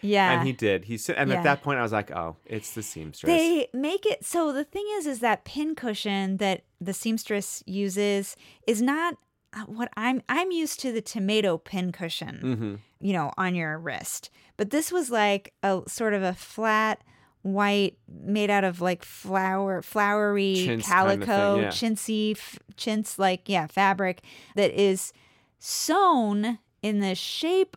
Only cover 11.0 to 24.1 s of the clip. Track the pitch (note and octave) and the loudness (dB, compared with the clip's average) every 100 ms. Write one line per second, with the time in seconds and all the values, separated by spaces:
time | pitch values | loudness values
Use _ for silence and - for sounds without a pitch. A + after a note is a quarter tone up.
11 | G#3+ A3+ F#3+ G#3+ G3+ E3 - F#3+ F3+ - | -4 -2 2 2 2 0 -2 -4 -4 -4
12 | E3+ - D#3 - B2+ A#2 G#2+ G2+ - _ | -6 -6 -8 -6 -2 -2 -4 -8 -14 _
13 | G3 F3+ C#3+ - F#3 F3+ D#3+ D#3 E3 B2 | -2 0 -2 -2 -2 -2 -2 -4 -6 -8
14 | - - - - _ - G#3 D4 D#4+ F4+ | -8 -10 -12 -20 _ -6 -2 0 0 -2
15 | B3+ A#3 G#3 G3+ - - G3 F#3 - - | 0 2 2 2 -4 -4 0 0 -2 -4
16 | A3 G#3 F#3 F3+ - - A3 G#3+ A3 - | 0 0 0 -4 -8 -4 0 2 2 -2
17 | _ _ _ _ G3 G3 G3+ G3+ G3 - | _ _ _ _ -2 2 2 4 2 -2
18 | - - - G#3 G#3 G3+ F#3+ F3 F3 F3 | -14 -12 -2 0 2 2 2 0 -2 -2
19 | - - G3 F#3+ F#3+ F#3+ G3 F3+ - G#3+ | -6 -16 -4 0 0 0 0 -2 -4 0
20 | G3+ G#3 G#3 G3+ G3 F#3+ F#3 A2+ G3+ F#3 | 2 2 2 2 2 2 2 0 4 4
21 | F#3+ G3+ G3+ G3+ G3+ G3+ G#3 - A3+ A3 | 6 2 2 2 4 2 0 -2 -2 -2
22 | - G#3+ G#3+ G#3 - - - - - G#3+ | -2 0 0 -2 -8 -18 -20 -10 -4 -2
23 | G#3+ - F#3+ F#3 - F#3+ - - G3 F#3+ | -4 0 2 2 0 -2 0 2 4 4
24 | F#3+ | 0